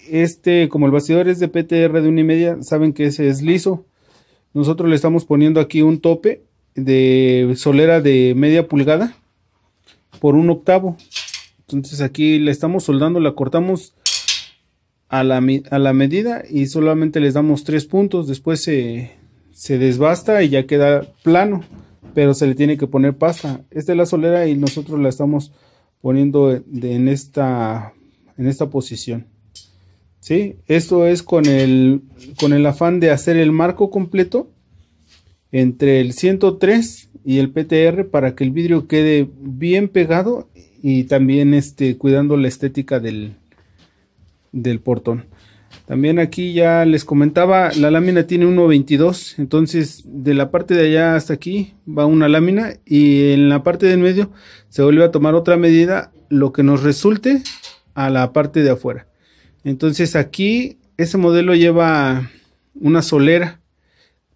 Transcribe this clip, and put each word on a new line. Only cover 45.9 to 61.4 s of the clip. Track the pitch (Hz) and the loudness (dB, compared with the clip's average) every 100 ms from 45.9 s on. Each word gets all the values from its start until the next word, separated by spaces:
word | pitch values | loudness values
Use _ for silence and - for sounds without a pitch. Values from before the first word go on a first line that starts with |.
| 127 147 170 | -2 0 0
aquí | 165 180 180 | -2 -4 -6
ya | 170 165 165 | 0 2 4
les | 165 151 | 2 2
comentaba, | - 143 147 151 180 185 175 | 0 0 2 2 2 4 2
la | 151 147 | 2 2
lámina | 160 180 175 165 | 2 2 0 0
tiene | 175 175 | 0 2
uno | 180 170 | 4 4
veintidós, | 143 139 143 170 180 - - | 4 2 2 2 0 -8 -10
entonces | 135 156 160 170 147 - | -2 0 0 -2 -4 -8
de | - 139 131 | -18 -8 -2
la | 139 139 | 0 0
parte | 175 - | -2 0
de | 175 156 | 2 2
allá | 156 165 160 | 2 2 0
hasta | 151 | -2
aquí | 147 170 202 196 - - | -8 -6 -8 -8 -12 -10
va | 147 147 | -2 2
una | 160 151 | 4 4
lámina | 156 170 196 226 - - | 2 2 0 -4 -10 -2
y | 147 147 139 143 | 2 4 4 4
en | 139 143 | 4 4
la | 143 | 2
parte | 151 170 190 | 0 0 2
de | |
en | 185 | 2
medio | 180 185 196 - - - _ | 2 0 -4 -8 -20 -20 _
se | - | 0
vuelve | 139 151 | 4 6
a | 170 | 4
tomar | 160 151 | 2 2
otra | 165 170 175 | 2 2 2
medida, | 170 165 170 190 - _ - | 4 4 2 0 -6 _ -4
lo | 143 139 | 0 0
que | 139 | 2
nos | 139 139 | 2 2
resulte | 147 143 202 208 254 269 - - - - _ | 0 0 0 0 0 -2 -4 -16 -20 -20 _
a | - 135 | -6 -2
la | 135 127 | 0 0
parte | 151 147 160 | 0 -2 0
de | 143 | 0
afuera. | 123 127 120 - _ _ _ _ _ | 0 -4 -12 -16 _ _ _ _ _
Entonces | 143 131 160 147 165 | -10 -4 -2 -2 -2
aquí | 165 143 - 196 233 254 - _ - | -2 -4 -4 -2 -2 -6 -12 _ -6
ese | 165 190 | -4 0
modelo | 175 170 | 2 2